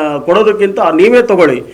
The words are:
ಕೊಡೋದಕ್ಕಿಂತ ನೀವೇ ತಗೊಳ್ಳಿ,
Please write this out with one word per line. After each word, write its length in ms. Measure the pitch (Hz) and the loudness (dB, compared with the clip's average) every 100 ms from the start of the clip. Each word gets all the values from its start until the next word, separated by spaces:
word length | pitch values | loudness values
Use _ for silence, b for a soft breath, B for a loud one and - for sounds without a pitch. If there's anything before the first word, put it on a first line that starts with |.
| 151 143 | -4 -6
ಕೊಡೋದಕ್ಕಿಂತ 560 | 143 185 214 202 196 196 | -2 0 0 0 -2 -2
ನೀವೇ 420 | 170 160 208 247 | -2 2 2 2
ತಗೊಳ್ಳಿ, 400 | 240 185 156 123 - | 2 2 0 0 -8